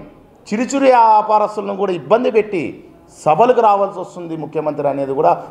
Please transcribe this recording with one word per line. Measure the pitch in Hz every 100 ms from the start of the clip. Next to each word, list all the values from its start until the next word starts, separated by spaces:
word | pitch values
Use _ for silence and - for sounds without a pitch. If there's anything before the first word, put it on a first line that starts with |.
| - - _ _ -
చిరుచురు | 208 254 277
వ్యాపారస్తులను | 269 247 226 214 208 214 208 214 202 196
కూడా | 196
ఇబ్బంది | 175 - 226 254
పెట్టి | 214 214 185 113 - - - - -
సభలకు | 156 160 233 247
రావాల్సి | 226 202 190 170
వస్తుంది | 180 180 170 160
ముఖ్యమంత్రి | 147 156 151 147 143
అనేది | 139 135
కూడా | 135 170 160 -